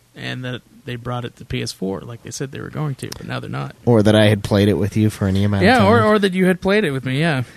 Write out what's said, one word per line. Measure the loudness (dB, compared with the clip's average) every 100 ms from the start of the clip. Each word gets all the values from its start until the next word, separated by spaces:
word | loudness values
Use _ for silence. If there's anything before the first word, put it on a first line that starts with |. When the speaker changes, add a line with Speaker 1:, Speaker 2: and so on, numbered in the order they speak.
| _
Speaker 1:
and | -16 -12 -10
that | -10 -12 -14 -20
they | -14 -12
brought | -8 -8
it | -8 -14
to | -10
P | -8
S | -8
four | -8 -8 -8
like | -10 -16
they | -16
said | -12 -12
they | -10
were | -12
going | -8 -6 -6
to, | -10
but | -12 -10
now | -10
they're | -8
not. | -8 -10 -6 2
Speaker 2:
Or | 4
that | 6
I | 6 6
had | 2
played | 2 2 4
it |
with | 2 0 2
you | 0
for | 0 0
any | 0
amount | 0 2
Speaker 1:
Yeah, | 4 4
Speaker 2:
of |
time. | 4
Speaker 1:
or, | 4
or | 4 2
that | 0
you | 2
had | 2 2
played | 0 0
it | 0
with | -4 -4
me, | -2
yeah. | 0 0 -4